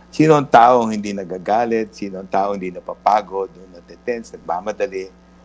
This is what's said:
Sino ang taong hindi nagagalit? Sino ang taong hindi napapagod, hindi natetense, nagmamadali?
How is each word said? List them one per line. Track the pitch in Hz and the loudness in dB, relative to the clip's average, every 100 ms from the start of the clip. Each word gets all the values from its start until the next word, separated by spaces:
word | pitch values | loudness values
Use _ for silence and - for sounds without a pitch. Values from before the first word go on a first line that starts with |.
| - | -10
Sino | - 156 | 0 4
ang | 151 131 | 4 6
taong | 123 120 127 113 | 6 8 6 2
hindi | 107 101 | -4 -6
nagagalit? | 98 92 92 90 107 120 113 110 | -8 -8 -8 -2 0 0 -2 -4
Sino | - 101 95 95 | -10 -12 -12 -6
ang | |
taong | 98 101 101 | -4 -2 -4
hindi | 92 | -8
napapagod, | 87 - 87 - 107 92 95 95 | -10 -14 -4 0 0 -2 -8 -8
hindi | 90 92 87 | -10 -20 -20
natetense, | - 87 - 117 113 | -20 -14 -8 -8 -10
nagmamadali? | - 82 87 104 101 101 95 92 - _ _ | -14 -8 -8 -6 -6 -4 -6 -10 -14 _ _